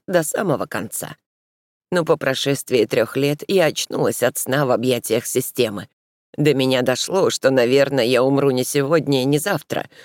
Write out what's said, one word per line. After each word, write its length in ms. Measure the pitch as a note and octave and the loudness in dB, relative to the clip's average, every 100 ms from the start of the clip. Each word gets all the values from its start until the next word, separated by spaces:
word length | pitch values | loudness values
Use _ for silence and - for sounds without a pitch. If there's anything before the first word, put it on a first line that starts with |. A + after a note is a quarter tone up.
| - | -2
до 160 | E3+ | -2
самого 440 | D#3+ - G3 B2+ - | -2 -4 -2 -2 -2
конца. 500 | G#2+ G#2+ - - - _ _ _ _ _ _ _ | -6 -8 -10 -12 -16 _ _ _ _ _ _ _
Но 140 | F3+ | -2
по 120 | D#3+ D3+ | 0 0
прошествии 680 | C#3+ C3 C#3 C#3 - B2 | 0 -2 -2 -4 0 0
трех 320 | B2+ C3 A2 B2+ | 2 2 0 0
лет 260 | C#3+ D3+ - | -2 -2 -2
я 200 | F#3+ D#3 | 2 2
очнулась 560 | - - - C3 A2+ | 0 -6 -2 -2 0
от 160 | B2 - | -2 -2
сна 280 | - C3 C3+ | -2 0 0
в 40 | |
объятиях 560 | A#2 B2+ A#2+ - A2+ - | 0 0 -2 0 -4 -2
системы. 640 | B2 - - A#2 G2+ G2+ _ _ _ _ - | -4 -4 -2 -2 -2 -14 _ _ _ _ 0
До 160 | D3+ | 2
меня 280 | C3+ C3 B2+ | 2 2 2
дошло, 480 | B2+ B2 - F#3 C3+ | 0 -2 -2 0 0
что, 200 | - C3 | 2 2
наверное, 540 | C3 A#2+ C3+ C#3 C3+ | 4 4 4 2 2
я 180 | A#2 B2 | 2 2
умру 280 | C3 C#3 C#3+ | 2 2 2
не 140 | B2+ | 0
сегодня 580 | B2+ C#3+ C#3 E3 D3 C#3 | 0 -2 0 0 2 0
и 20 | |
не 140 | C3 D3 | 2 0
завтра. 500 | G3+ F3+ - - - - | 0 -4 -4 -8 -8 -16